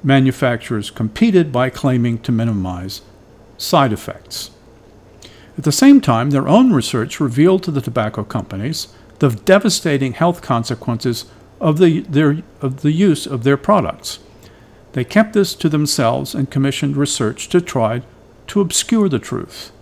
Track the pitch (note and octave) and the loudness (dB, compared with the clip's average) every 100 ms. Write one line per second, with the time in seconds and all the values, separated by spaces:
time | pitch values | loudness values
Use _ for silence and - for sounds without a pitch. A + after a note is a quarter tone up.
0 | C#3 C3+ C3 B2 C3 A#2 - A2+ G#2 - | 4 4 2 0 -2 -2 -4 -6 -6 -6
1 | A2 - A3+ F#3 D#3 A#2+ B2+ - C#3 B2+ | -6 0 2 2 2 -2 -4 -2 -2 0
2 | A#2+ A#2 - A2+ A#2 G#2 F#2 F2+ F#2+ - | 0 -4 -2 -2 0 -2 -4 -8 -10 -14
3 | - - _ - - - - E3 C3+ G#2 | -18 -20 _ -20 -20 -12 0 2 2 -2
4 | - - - - - - - - - - | -8 -16 -16 -16 -16 -20 -20 -20 -20 -20
5 | - - - - - - D3 - C#4 C#4 | -20 -20 -20 -20 -16 -4 -2 4 8 8
6 | - A2+ C#3 C#3+ - G3+ C4 D#3 - B2 | 6 0 2 0 4 4 6 2 0 -4
7 | A#2+ - C#3+ A#2+ F3 F#3+ F3+ C#3+ A#2 A#2+ | -4 -4 -2 2 4 2 0 -4 -4 -4
8 | G#2+ - G#2 A2+ - G2 A#2+ D#3 - - | -4 -6 -6 -6 -6 -8 -6 -8 -12 -18
9 | - - C#3+ G#2+ - F#3+ G#3 - E3+ C#3+ | -20 -2 0 0 4 4 4 -2 -2 -2
10 | C3+ A2+ E3+ E3+ - A#2+ A2+ A2+ - A#2 | -2 0 -2 -2 -4 -4 -2 -6 -4 -4
11 | B2+ A#2 - - - - E3 D3+ F3+ D#3+ | -4 -4 -10 -20 -20 -4 -2 4 4 2
12 | - C#3+ D3+ D3+ - - C3+ C3+ D3 D#3+ | 0 2 2 0 -8 -8 -8 -2 -2 2
13 | G3+ D3 - C3 B2 C#3 - G#2 E2 - | 2 2 -4 -2 0 0 2 0 0 -8
14 | - - - - - - - - - C3+ | -14 -14 -18 -20 -20 -20 -20 -20 -10 -8
15 | A#2+ G#3 G#3+ G#3+ F#3+ - E3 D3+ D3 - | 0 0 2 0 0 -2 -2 0 0 0
16 | A#2 B2+ C#3 - C3+ C#3 C#3 C3+ C#3+ C#3 | 0 0 -4 -6 -4 0 -2 -2 -4 -2
17 | C#3+ - A2 - - F3+ F3 C3 A2 A#2+ | -2 -2 -4 -4 -2 -2 0 -2 -2 -2
18 | - - - - - G3+ F#3 - - A3+ | -10 -20 -20 -20 -6 -2 -2 -2 -2 0
19 | G3+ B2+ - - - - - - | 0 -2 -4 -10 -10 -16 -20 -20